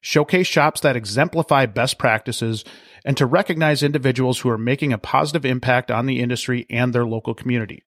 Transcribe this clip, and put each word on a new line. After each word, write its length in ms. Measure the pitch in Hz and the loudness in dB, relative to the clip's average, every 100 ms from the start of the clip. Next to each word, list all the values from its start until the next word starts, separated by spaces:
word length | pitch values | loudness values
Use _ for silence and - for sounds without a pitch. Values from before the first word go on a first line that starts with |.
showcase 460 | - 151 151 180 180 | 0 0 2 0 2
shops 340 | - 151 - | 2 2 2
that 160 | 151 123 | 0 0
exemplify 680 | 107 104 165 165 160 139 127 | -4 -2 2 2 4 2 2
best 320 | 101 127 - | 0 -2 0
practices, 640 | 123 110 - 117 113 110 - - - - | 2 2 -2 -4 -2 -4 -8 -20 -20 -12
and 120 | - 135 | -4 0
to 100 | 135 | 2
recognize 560 | 156 202 165 160 151 | 2 0 0 0 2
individuals 560 | 143 147 131 123 127 127 | 0 0 0 0 0 0
who 100 | 127 | -2
are 80 | 113 | -2
making 360 | 113 135 147 | -2 -2 0
a 60 | 110 | -2
positive 460 | - 135 151 151 | 0 0 0 -2
impact 460 | 135 127 127 123 - | -2 -2 0 0 0
on 160 | 113 131 | -4 -2
the 140 | 123 | -2
industry 460 | 120 120 - 123 - | -2 -4 -4 -4 -4
and 240 | 117 123 | -2 0
their 100 | 120 | 0
local 300 | 120 113 - | -2 -4 -6
community. 480 | 113 123 123 107 - | -6 -2 -4 -4 -12